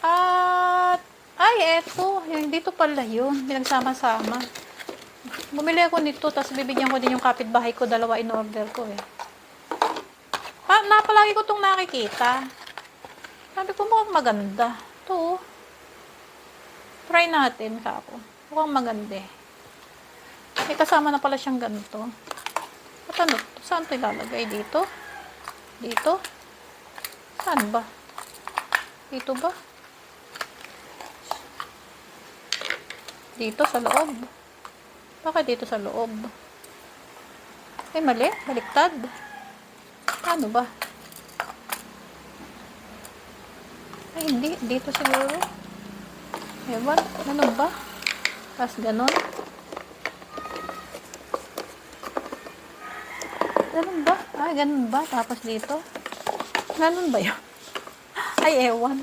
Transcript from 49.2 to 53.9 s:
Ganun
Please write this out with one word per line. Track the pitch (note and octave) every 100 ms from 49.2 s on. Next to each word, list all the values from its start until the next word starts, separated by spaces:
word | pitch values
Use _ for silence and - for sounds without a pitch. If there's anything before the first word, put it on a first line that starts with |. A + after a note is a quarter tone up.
| - - - - - - - - - - - C6+ C6+ C6+ C6+ C6+ - - - - - - - - - - - - - - - - - - - - - - - - - - - - -
Ganun | E4 E4+